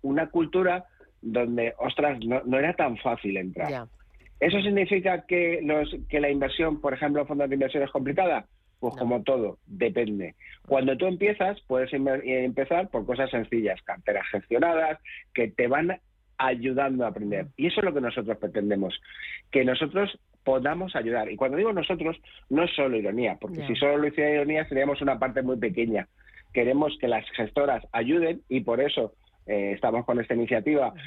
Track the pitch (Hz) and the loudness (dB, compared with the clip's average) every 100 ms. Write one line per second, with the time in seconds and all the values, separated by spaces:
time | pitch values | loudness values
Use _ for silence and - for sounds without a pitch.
0 | 139 143 156 170 160 185 185 180 185 _ | -2 0 0 0 0 2 2 0 -4 _
1 | - _ 113 113 117 120 117 - 139 - | -20 _ -4 0 0 0 -2 -2 -4 0
2 | 147 131 113 123 120 131 151 180 151 110 | 0 0 0 -2 0 2 2 2 0 0
3 | 127 113 104 95 92 87 82 127 113 - | -2 -2 -2 -4 -4 -4 -4 -4 -8 -16
4 | - - - - 156 202 202 202 185 196 | -20 -20 -20 0 2 2 2 2 2 2
5 | 185 180 - 180 170 170 151 151 147 - | 2 -2 0 0 2 0 0 0 0 -6
6 | - 151 147 139 135 - 160 151 147 131 | -4 0 2 2 0 0 0 0 -2 -2
7 | 151 147 143 143 143 139 135 147 135 139 | 0 0 0 0 0 2 0 0 -2 -2
8 | 131 143 185 135 - _ _ _ 123 123 | -2 2 2 0 -4 _ _ _ -6 -2
9 | 120 123 107 131 104 - - 98 117 104 | 0 0 2 0 0 -4 -14 -2 0 2
10 | 110 104 90 - - - - 135 131 131 | 0 -2 -6 -12 -20 -20 0 2 2 2
11 | 185 180 202 208 185 208 - 127 131 143 | 0 2 0 2 0 -2 -2 -2 0 0
12 | 135 135 127 131 127 123 135 170 196 123 | 0 0 0 0 0 -2 0 0 0 -4
13 | 98 123 131 127 107 117 104 92 - 90 | -2 -2 -2 -2 -2 0 0 -2 -6 -6
14 | - 101 - 101 - - 170 165 160 156 | -2 -2 -2 -6 -2 2 2 2 0 -2
15 | - - - - 113 - 120 139 170 185 | -10 -20 -8 -2 -2 0 2 2 0 -4
16 | _ _ _ - 131 127 123 131 139 127 | _ _ _ -2 -2 0 0 0 0 0
17 | 120 101 104 101 95 - 156 214 196 143 | -2 -2 -4 -4 -4 -2 0 2 0 0
18 | 120 127 107 110 104 107 101 98 95 - | -2 -2 -4 -4 -4 -2 0 0 0 -4
19 | - - - - - 143 127 127 156 180 | -12 -16 -14 -14 -2 2 2 2 0 0
20 | 202 - _ _ - 131 131 170 185 - | -2 -4 _ _ 0 2 2 -2 -4 -4
21 | 113 120 107 104 131 143 220 196 147 180 | -2 -2 -2 -2 -2 2 0 0 -2 -2
22 | 156 160 - - - 139 170 - 135 117 | -2 -6 -10 -20 -2 2 2 2 0 2
23 | 101 110 120 87 - 165 143 113 143 147 | 0 0 -2 -2 -6 -8 -4 0 2 4
24 | 147 147 147 151 143 156 156 135 139 139 | 2 2 2 2 2 0 0 0 0 0
25 | 139 123 131 123 127 127 117 92 113 104 | 0 0 0 0 -2 0 -2 0 0 -2
26 | 90 _ - - - - 120 139 151 - | -4 _ -20 -20 -4 0 2 4 2 0
27 | 127 113 - - 107 - 143 120 - 117 | 0 0 -2 -6 -4 0 0 0 -2 -2
28 | 117 165 165 170 - 131 110 117 143 - | 0 2 2 -2 -4 -2 0 0 0 0
29 | 110 - _ _ - 104 101 101 123 113 | -4 -6 _ _ -4 -2 -2 0 0 0
30 | 123 123 113 117 117 117 107 151 123 101 | 0 0 0 0 2 2 2 2 2 -2